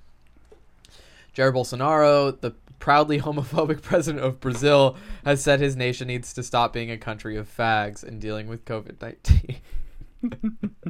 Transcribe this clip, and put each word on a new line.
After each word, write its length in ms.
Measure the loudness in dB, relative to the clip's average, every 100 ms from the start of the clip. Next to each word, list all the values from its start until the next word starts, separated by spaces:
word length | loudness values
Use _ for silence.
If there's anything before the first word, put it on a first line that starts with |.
| -20 -20 _ _ _ -20 _ _ -20 -20 -20 -20 -14 0
Jair 160 | 2
Bolsonaro, 840 | 2 -2 -2 0 4 6 6 4 -2
the 100 | -8 -8 _ -8
proudly 400 | 2 4 4 0
<laughs> 20 |
homophobic 600 | -2 -4 -4 -2 -2 -2
president 400 | 0 0 0 -2 -4
of 160 | -4
Brazil, 560 | -6 0 4 6 6 2 -12 -8
has 180 | 0 0
said 200 | 2 2
his 160 | 2 0
nation 300 | -4 -4 -6
needs 240 | -6 -8
to 100 | -10
stop 300 | -4 0 0
being 180 | -2 -8
a 60 | -8
country 400 | -8 -10 -8 -8
of 100 | -8
fags 560 | -2 0 0 -2 -8
in 160 | -14 -10
dealing 280 | -8 -8 -8
with 180 | -12 -8
covid 360 | -10 -10 -16
nineteen. 560 | -16 -8 4 4 4 -10 -6 -6 -6 -10 -18 -10
<laughs> 200 | -10 -6 -6 -6 -10 -8 -14